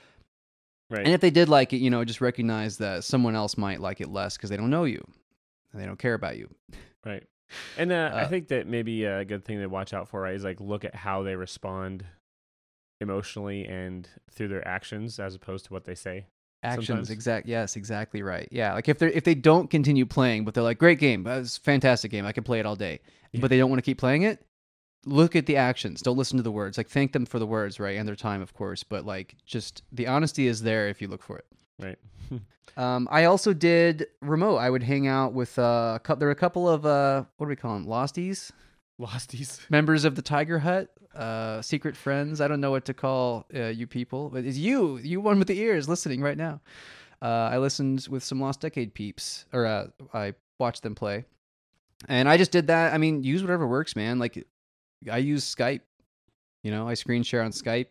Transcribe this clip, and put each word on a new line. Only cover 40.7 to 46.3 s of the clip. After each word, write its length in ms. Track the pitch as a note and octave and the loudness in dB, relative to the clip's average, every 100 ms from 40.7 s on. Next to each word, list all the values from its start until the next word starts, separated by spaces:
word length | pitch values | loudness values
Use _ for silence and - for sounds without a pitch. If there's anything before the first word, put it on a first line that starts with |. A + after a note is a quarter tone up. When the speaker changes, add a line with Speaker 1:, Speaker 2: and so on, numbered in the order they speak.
| F#3 - _ _ D#3+ | 0 -2 _ _ -10
Speaker 2:
uh, 460 | A2+ A2 A2+ A2 | -6 -6 -6 -6
secret 340 | G#2+ D3+ - - | -4 -4 -4 -6
friends. 420 | C3+ C#3 D3 D3+ | -2 -2 -2 0
I 80 | C#3+ | 0
don't 140 | D3 | 0
know 80 | C#3 | 0
what 140 | C3+ - | 0 -2
to 80 | |
call, 540 | C3 C3+ C3 B2 A#2 - | -4 -2 0 0 -2 -6
uh, 100 | C#3 A2+ | -6 -6
you 200 | A2+ A#2 | -6 -6
people, 420 | B2 B2 C3 D3 | -6 -6 -6 -6
but 160 | B2+ B2+ | -6 -4
it's 120 | C3+ | -2
you, 400 | F#3 C4+ F3 C3 | 0 2 0 -2
you 200 | C3+ F#3 | -6 -2
one 200 | G#3 G3+ | 4 4
with 80 | F#3+ | 4
the 100 | G3 | 2
ears 300 | A3+ F#3 C#3 | 2 0 0
listening 320 | F3 D#3 B2+ | -2 -2 -2
right 160 | C#3+ | -2